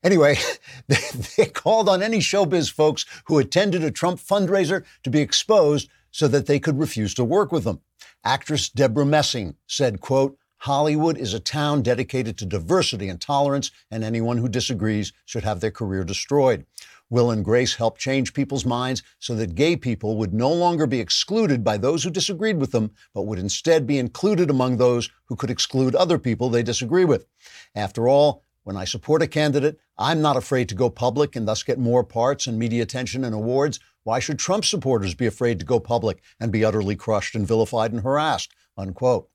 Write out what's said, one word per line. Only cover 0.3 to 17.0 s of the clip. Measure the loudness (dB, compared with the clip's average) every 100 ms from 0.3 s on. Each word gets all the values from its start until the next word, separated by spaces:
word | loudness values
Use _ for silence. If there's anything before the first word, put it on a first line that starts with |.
| 4 -2 -8
<laughs> | -14 -20 0
they, | 0 0 -10 -6 0
they | 0
called | 0 2 2 4
on | 2
any | 2 0
showbiz | 0 2 2 0 -2
folks | 2 2 2 -8 -14
who | 0 2
attended | 4 2 2 0
a | -2
Trump | -2 -2 -2
fundraiser | -2 0 2 2 2 -2 -6 _
to | 0
be | 0
exposed | 2 0 4 6 6 2 -2 _ _
so | 0 2
that | 2 2
they | 0
could | 2 -2
refuse | -2 -2 -4
to | -2
work | 0 2 2
with | 0
them. | -2 -6 _ _ -20 _
Actress | -2 -2 0 -4 -2
Deborah | 2 2 4
Messing | 2 2 2 -2 -6 -10 _
said, | -2 -2 -2
quote, | 0 2 2 -2 _ _
"Hollywood | -2 0 2 2 0 0
is | -4
a | -6
town | -6 -2 0 0
dedicated | 0 0 -2 -4 -4 -6
to | -6
diversity | -6 0 2 2 -2 -8
and | -8
tolerance, | -2 0 2 0 -4 _ _
and | -8
anyone | -4 -2 -2 0
who | -2
disagrees | -2 -4 -2 -2 -2 -4 _ -10
should | -6
have | -4 -4
their | -4
career | -4 -6 -4
destroyed. | -4 -8 -2 2 2 0 -6 -20 -20 -20